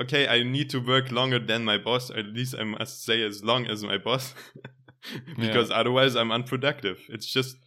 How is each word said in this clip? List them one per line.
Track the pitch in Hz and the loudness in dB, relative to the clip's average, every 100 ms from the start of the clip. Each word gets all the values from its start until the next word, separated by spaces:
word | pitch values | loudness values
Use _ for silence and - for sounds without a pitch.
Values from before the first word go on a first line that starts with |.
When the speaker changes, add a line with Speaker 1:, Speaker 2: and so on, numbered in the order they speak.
Speaker 1:
"Okay, | 127 147 139 | -2 2 4
I | 120 | 4
need | 120 135 131 | 2 0 -2
to | 131 | -2
work | 123 131 131 | 2 2 2
longer | 123 131 123 | 2 2 2
than | 107 113 | 2 0
my | 113 104 | 2 0
boss, | 110 123 127 | 2 0 0
or | 110 | -6
at | 104 | -6
least | 110 127 127 | -4 -4 -4
I | |
must | 110 104 110 - | -4 -4 -6 -6
say | - 113 | 0 2
as | 110 101 | 0 -2
long | 107 123 113 | 0 0 0
as | 107 | -4
my | 104 98 | -4 -4
boss, | 117 131 127 - - - - - - | 0 -2 -2 -14 -20 -18 -20 -20 -20
<laughs> | _ - - - 123 | _ -14 -12 -10 -4
because | 113 120 110 | 2 2 2
Speaker 2:
Yeah. | 98 | 2
Speaker 1:
otherwise | 117 127 135 120 | 2 4 4 4
I'm | 113 | 2
unproductive." | 117 127 131 135 151 196 92 - | 0 -2 -2 -2 -2 -4 -6 -10
It's | 113 - | -12 -4
just | 135 131 - | -2 -2 -6